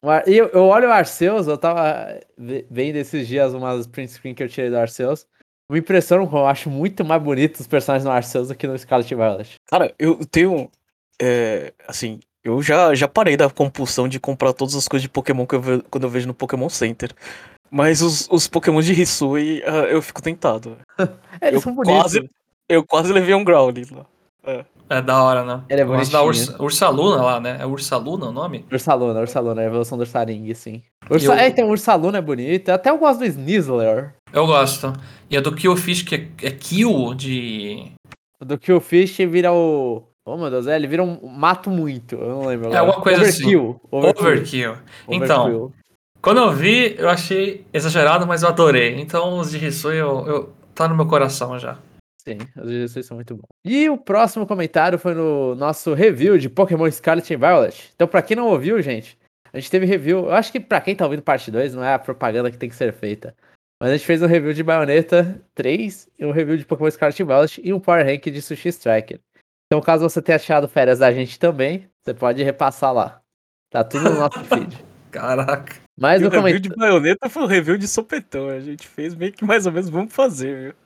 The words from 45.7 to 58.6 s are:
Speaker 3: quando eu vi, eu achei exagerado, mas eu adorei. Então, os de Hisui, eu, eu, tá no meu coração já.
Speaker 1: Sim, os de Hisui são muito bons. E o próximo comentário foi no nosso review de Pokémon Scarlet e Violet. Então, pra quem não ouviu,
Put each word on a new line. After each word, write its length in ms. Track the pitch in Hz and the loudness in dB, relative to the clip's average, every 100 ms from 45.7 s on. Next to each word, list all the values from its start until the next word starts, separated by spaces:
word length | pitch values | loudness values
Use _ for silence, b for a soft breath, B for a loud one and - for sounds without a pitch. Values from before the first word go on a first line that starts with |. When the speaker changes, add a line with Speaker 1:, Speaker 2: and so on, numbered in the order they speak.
| - _ _ _ _ | -14 _ _ _ _
Speaker 3:
quando 160 | - 220 | 2 4
eu 100 | 233 | 4
vi, 440 | 139 170 233 240 - | 2 2 4 2 0
eu 100 | 165 | 0
achei 560 | 175 170 190 196 196 - | 0 0 -2 -2 -6 -6
exagerado, 540 | 160 156 165 151 170 175 | -4 -2 2 4 4 2
mas 160 | 170 | 0
eu 60 | 170 | 2
adorei. 500 | 170 165 127 120 127 | 4 4 6 2 -2
Então, 400 | 147 170 175 180 | -4 -2 -2 -2
os 100 | 156 | -6
de 160 | 156 156 | -6 -6
Hisui, 300 | - 147 160 | -6 -4 -2
eu, 320 | 151 135 139 | -2 -2 -2
eu, 260 | 147 - - _ - | -4 -6 -18 _ -4
tá 120 | 165 | -2
no 80 | 160 | 2
meu 120 | 156 | 2
coração 500 | 151 135 135 123 127 | 2 2 -2 -8 -8
já. 180 | 123 123 _ _ _ _ - | -12 -14 _ _ _ _ -14
Speaker 1:
Sim, 120 | 107 113 - | -14 -14 -14
os 80 | 117 | -10
de 160 | 120 120 | -6 -6
Hisui 180 | 123 | -10
são 120 | 123 117 | -14 -14
muito 200 | 117 110 | -14 -16
bons. 100 | 104 _ | -18 _
E 240 | 175 262 311 | -4 0 0
o 80 | 285 | 0
próximo 480 | - 202 226 - 202 | 0 2 2 0 -6
comentário 500 | 202 160 - 165 175 | -4 -2 2 2 0
foi 160 | 180 | -2
no 400 | 165 160 143 131 123 | -2 -2 0 -2 -2
nosso 380 | 143 151 - | -4 -4 -4
review 440 | 147 214 139 160 190 | 2 2 4 4 2
de 100 | 131 | 2
Pokémon 400 | 117 190 170 160 | 0 0 2 0
Scarlet 400 | 147 - 165 165 | 0 0 0 0
e 60 | 151 | 0
Violet. 540 | 143 175 110 - - _ | 4 4 4 -2 -20 _
Então, 120 | 165 | 2
pra 140 | 185 | 2
quem 120 | - 220 | 0 -2
não 120 | 240 | 0
ouviu, 340 | 170 | 0